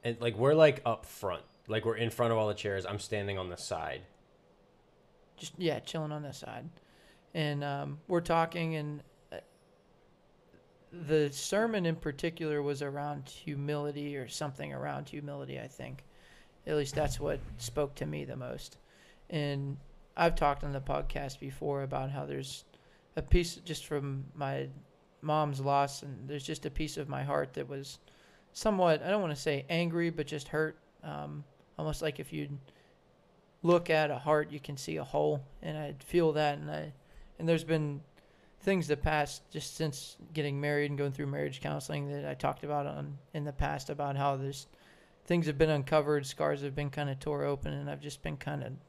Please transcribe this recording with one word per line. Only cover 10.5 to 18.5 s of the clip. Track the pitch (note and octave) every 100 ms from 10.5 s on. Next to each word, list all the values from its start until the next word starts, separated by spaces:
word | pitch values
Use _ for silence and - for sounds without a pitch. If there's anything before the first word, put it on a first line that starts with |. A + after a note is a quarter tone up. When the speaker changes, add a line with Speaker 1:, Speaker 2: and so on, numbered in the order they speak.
| - _ _ _
Speaker 2:
the | F3 D3+ D#3 D3
sermon | C#3 - G3 A3+ G#3+ E3+
in | D#3+
particular | D#3 C#3 E3+ E3+ D#3+ D3
was | C#3+ C#3
around | C#3+ C#3+ D3 D3 C#3
humility | - - C#3+ C#3+ D3 D3 D3 D3 C#3+
or | C3
something | - D3+ C3+ D3
around | C3+ C#3+ C#3 D3
humility, | C#3+ C#3+ C#3+ C3+ C3+
I | A#2+
think. | - B2 C3+ - - - - - _ -
At | D3+
least | C#3
that's | D3+ D3 B2+
what | D3 D3 - -
spoke | - - C#3+ C#3
to | D3+
me | D3+
the | C#3 B2+
most. | B2